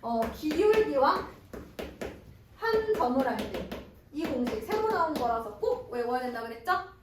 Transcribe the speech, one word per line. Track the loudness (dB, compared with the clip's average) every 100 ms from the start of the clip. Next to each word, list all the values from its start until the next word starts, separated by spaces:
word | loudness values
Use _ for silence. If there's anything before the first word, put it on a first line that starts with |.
어, | 0 0 0
기울기와 | -2 -2 4 6 6 4 4 4 4 -4 -14 -16 -16 -14 -12 -12 -8 -10 -10 -20 -20 -20 -4
한 | 2 2 2 2
점을 | 2 4 2
할 | 0 -4
때. | -6 -8 -10 -14 -20 -12
이 | -6
공식 | -2 0 0 -2
새로 | -2 0 2
나온 | 2 2
거라서 | 2 0 0 -4 -2
꼭 | 0 0 -4
외워야 | -4 -2 -2
된다 | -2 -6
그랬죠? | -8 -8 0 0 -2 -16